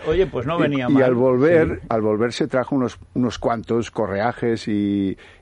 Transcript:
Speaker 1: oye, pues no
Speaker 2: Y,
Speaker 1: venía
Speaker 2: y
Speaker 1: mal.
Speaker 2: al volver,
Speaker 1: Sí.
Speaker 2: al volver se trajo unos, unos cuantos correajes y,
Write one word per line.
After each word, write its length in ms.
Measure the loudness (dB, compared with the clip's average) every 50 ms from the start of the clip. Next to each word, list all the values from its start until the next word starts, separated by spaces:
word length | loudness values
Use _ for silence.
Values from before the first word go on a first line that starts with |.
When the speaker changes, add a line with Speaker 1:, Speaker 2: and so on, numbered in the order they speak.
| -4 -2
Speaker 1:
oye, 180 | 0 0 0
pues 220 | 0 0 -6 -4 -4
no 100 | -2 0
Speaker 2:
Y, 40 | 0
Speaker 1:
venía 240 | 0 0 -2 0 2
Speaker 2:
y 40 | 2
Speaker 1:
mal. 100 | 4 4
Speaker 2:
al 100 | 4 2
volver, 640 | 2 2 2 4 4 4 4 6 4 4 2 -2 -8
Speaker 1:
Sí. 60 | -6 -4
Speaker 2:
al 120 | -2 0
volver 320 | 0 0 0 0 0 -2 -2
se 140 | -2 -4 -2
trajo 280 | 0 -2 -2 0 0
unos, 220 | 0 -2 -2 -4 -8 -20 _ -4
unos 240 | -2 -2 -2 -2 -4
cuantos 540 | -4 -4 -4 -4 -4 -2 -2 -2 -2 -4
correajes 760 | -4 -4 -4 -2 -2 -2 -2 -2 -2 -2 -2 -2 -2 -2 -2 -2
y, 480 | -2 0 0 0 0 0 0 -2 -4 -6 -12 -20 -20 -16